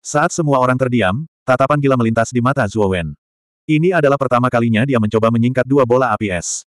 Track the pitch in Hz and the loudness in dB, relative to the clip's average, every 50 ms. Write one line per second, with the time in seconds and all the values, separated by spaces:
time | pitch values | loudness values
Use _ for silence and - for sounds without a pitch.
0 | _ - - 147 151 170 - - 170 147 139 131 127 127 127 127 127 127 120 120 | _ -4 -2 -2 -2 -2 -2 -2 -2 0 2 2 2 2 2 0 0 -2 0 0
1 | 104 92 - 127 160 - _ _ _ - 127 127 135 131 147 147 139 139 139 123 | 0 0 -2 -4 -6 -10 _ _ _ -2 0 0 2 0 0 0 2 2 2 2
2 | 117 113 113 117 113 - - 123 117 127 139 143 123 104 101 110 104 98 95 90 | 2 0 2 0 -2 0 -2 -2 0 0 0 0 -2 -4 0 0 0 0 0 -2
3 | 85 76 73 _ _ _ _ _ _ _ _ _ _ - 156 151 160 180 185 170 | -4 -6 -10 _ _ _ _ _ _ _ _ _ _ -2 0 0 2 2 0 2
4 | 147 139 139 139 135 127 123 123 123 127 123 120 117 117 113 104 117 139 135 120 | 2 2 0 0 -2 0 0 0 0 2 0 0 0 2 0 0 0 0 0 0
5 | 110 107 107 113 110 113 117 117 117 123 131 135 123 123 135 143 131 117 120 127 | 0 0 0 0 0 2 0 2 0 0 0 -2 -2 0 2 2 2 4 2 2
6 | 131 120 107 104 110 101 92 85 82 - - - - _ _ | 2 0 -2 -2 -2 -4 -4 -4 -6 -6 -10 -10 -12 _ _